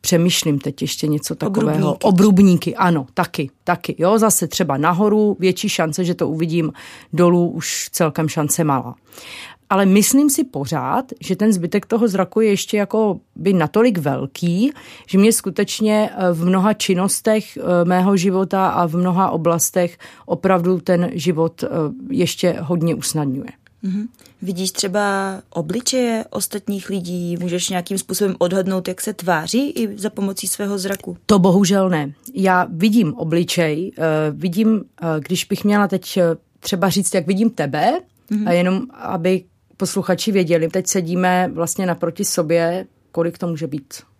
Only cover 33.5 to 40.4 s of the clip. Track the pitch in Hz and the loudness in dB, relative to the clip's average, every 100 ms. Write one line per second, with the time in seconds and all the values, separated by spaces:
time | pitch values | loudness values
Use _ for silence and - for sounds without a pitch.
33.5 | - 160 151 185 - 160 156 156 151 180 | 0 0 0 -6 -2 0 0 -2 -2 -4
34.5 | 170 220 220 - _ 170 156 143 180 - | 0 2 2 -4 _ -4 -4 -4 -6 -4
35.5 | 202 208 208 202 190 - 190 170 160 _ | -2 2 2 2 -2 -4 0 0 0 _
36.5 | _ - 190 185 175 - 196 156 196 226 | _ -6 0 0 0 0 -2 -2 0 0
37.5 | - 147 151 196 339 - _ _ 214 202 | 0 -4 0 0 0 -8 _ _ -4 0
38.5 | 175 180 190 - - - 185 175 185 - | 2 2 -2 -6 -12 -8 -2 0 -2 -4
39.5 | _ _ - 190 196 190 175 - 196 | _ _ -8 -4 -4 -2 -2 0 0